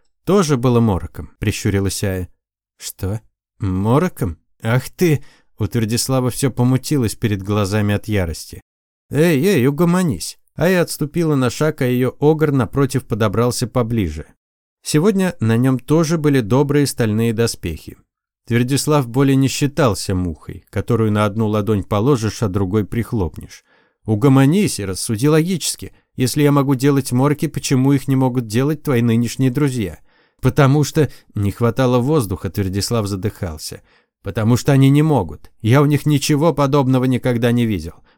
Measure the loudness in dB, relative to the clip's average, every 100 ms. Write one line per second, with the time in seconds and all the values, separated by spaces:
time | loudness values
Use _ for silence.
0 | _ _ 0 2 2 2 2 4 4 0
1 | -4 -12 -18 -6 -4 -2 -2 0 -2 -4
2 | -4 -4 -8 _ _ _ _ _ -16 -8
3 | -6 -6 -10 _ _ _ -4 -2 2 2
4 | 0 -4 -8 -8 _ _ -2 -2 -2 -2
5 | 0 0 -4 _ _ -8 -4 -2 -2 -2
6 | -2 -2 -2 -2 -2 0 2 0 0 -2
7 | -2 -2 -4 -2 -2 -2 0 0 0 -2
8 | -2 -2 -2 -6 -14 -20 -20 _ _ _
9 | -6 0 2 2 2 2 2 2 2 2
10 | 0 -4 -8 -14 _ -2 0 2 0 -4
11 | -6 -2 0 2 0 0 -2 -2 -2 0
12 | -2 0 2 2 2 0 0 0 0 -2
13 | -4 -2 0 0 0 -2 -4 -2 -2 0
14 | -2 -4 -12 _ _ _ _ _ -2 2
15 | 2 2 0 0 0 2 2 0 0 0
16 | 2 0 2 0 2 0 2 0 0 0
17 | -2 0 0 0 -2 -4 -8 -8 -12 -20
18 | _ _ _ _ -2 -2 0 0 2 0
19 | 0 0 2 2 2 0 -2 0 0 0
20 | -2 -2 -4 -6 -12 -18 -10 -6 -2 0
21 | 2 2 0 0 -2 0 0 -2 0 0
22 | 2 0 -2 -2 -2 -2 -2 -2 -2 -4
23 | -4 -4 -4 -6 -16 -20 _ _ _ _
24 | -4 2 4 6 4 2 0 -4 -8 -8
25 | -6 -2 2 2 0 -4 -6 -8 -12 -20
26 | _ -4 -2 2 2 2 2 0 2 0
27 | 0 0 0 0 -4 -6 -2 2 2 2
28 | 0 0 0 -2 -2 -2 -2 -2 -2 0
29 | 2 0 -2 -2 -2 0 -2 -2 -6 -10
30 | -20 _ _ _ 0 4 4 4 2 0
31 | -2 -4 _ -4 -4 0 -2 0 2 2
32 | 2 0 0 -4 -6 -4 -4 -4 -2 -2
33 | -2 -4 -6 -6 -10 -10 -14 -16 _ _
34 | _ _ -8 -2 2 2 4 4 6 4
35 | 4 0 -2 -10 -20 _ 2 4 4 2
36 | 2 0 2 2 2 2 2 2 2 2
37 | 2 0 0 0 2 2 0 -2 -6 -14
38 | _